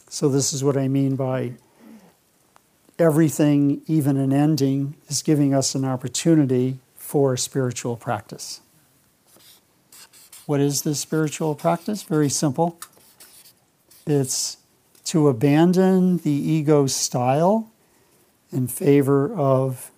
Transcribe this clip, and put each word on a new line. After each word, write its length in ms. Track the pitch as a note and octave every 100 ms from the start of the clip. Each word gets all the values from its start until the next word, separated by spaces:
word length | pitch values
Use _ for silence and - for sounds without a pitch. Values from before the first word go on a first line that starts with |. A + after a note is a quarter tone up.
| -
So 180 | - D3+
this 260 | C#3 C3
is 100 | C3+
what 120 | C#3 C3+
I 120 | C3+
mean 280 | C#3 C#3 C3+
by 380 | C3 C3 B2 - _ _ - - F3 _ _ _ _ _ _ _ _ -
everything, 840 | E3 D3+ D#3 D3 D3 C#3+ C#3+ C#3+ -
even 300 | D#3 C#3 C3+
an 160 | C3+
ending, 600 | C#3 D3+ D3 C3+ C#3 C#3 - -
is 140 | C#3
giving 320 | - D3 C#3
us 220 | C#3 C3+ C#3
an 100 | C3+
opportunity 920 | B2+ B2 - E3 D#3+ C3 B2+ B2+ C3 _ -
for 420 | - D3 C3+ B2+
spiritual 580 | - C#3 B2 A2+ B2 A#2
practice. 680 | C3 G#2 - D#2 - - _ _ _ _ _ _ _ _ _ _ _ _ _ - - - - - -
What 140 | C#3+
is 220 | C#3+ C#3
this 180 | D#3 C#3+
spiritual 560 | - D#3 D#3 - D#3+ C#3+
practice? 480 | E3 F3 - G#3
Very 260 | - D3+ C#3+
simple. 480 | - D3+ C#3+ E3+ - - _ _ - - - - _ _ _ _ - D#3+
It's 520 | C#3+ B2+ - - - _ _ _ _ -
to 220 | E3 D3
abandon 880 | A2+ C#3+ D3 F3 F3+ F#3+ F#3+ F#3 F3
the 140 | D3+
ego 540 | C#3+ D#3 D#3+ D3 D3 C3+
style 840 | - - C3 B2 C#3+ F3 A3 A3 _ _ _ _ _ _ _ _
in 160 | C#3+ B2
favor 680 | - C#3+ C#3+ C3+ C#3 C#3+
of 560 | G3+ C#3 C3 C3+ B2 -